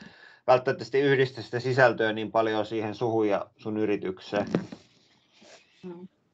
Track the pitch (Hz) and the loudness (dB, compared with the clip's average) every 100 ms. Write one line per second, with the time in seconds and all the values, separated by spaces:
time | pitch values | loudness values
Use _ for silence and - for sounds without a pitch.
0 | - - - - - 127 135 110 113 135 | -20 -20 -20 -8 2 2 2 -4 -2 0
1 | 139 135 127 - 104 120 131 127 127 101 | 2 4 2 -2 -8 -6 -2 4 4 6
2 | 110 107 104 113 113 110 101 113 107 101 | 0 0 -2 0 0 0 -2 -4 -4 -4
3 | 120 113 104 98 - _ 110 107 104 98 | -2 0 2 0 -4 _ -6 -2 0 -2
4 | 90 92 - 104 113 - - - _ _ | -4 -8 -4 -4 -2 -4 -6 -18 _ _
5 | _ _ _ _ - - _ _ 185 175 | _ _ _ _ -20 -20 _ _ -16 -14
6 | 185 _ _ | -18 _ _